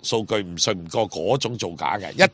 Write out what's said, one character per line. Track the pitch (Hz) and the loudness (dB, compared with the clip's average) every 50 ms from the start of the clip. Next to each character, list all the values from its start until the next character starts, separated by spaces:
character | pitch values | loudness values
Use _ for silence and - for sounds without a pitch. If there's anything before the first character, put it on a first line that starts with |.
| - | -4
數 | - - 113 110 | -2 0 0 0
據 | - 113 | 0 0
唔 | 107 101 87 87 | 0 0 -2 -2
信 | 80 - - 107 | 0 0 0 0
唔 | 90 85 80 | 0 -4 -4
過 | - 117 110 95 | 0 0 0 0
嗰 | - 82 80 98 127 | -2 -2 0 2 2
種 | 139 - 117 123 110 | 2 2 -2 -4 -4
造 | - 90 | -6 -6
假 | 85 73 78 67 87 110 | -4 -4 -2 -2 -2 -2
嘅， | 90 76 - | -4 -4 2
一 | - 185 190 | 4 4 4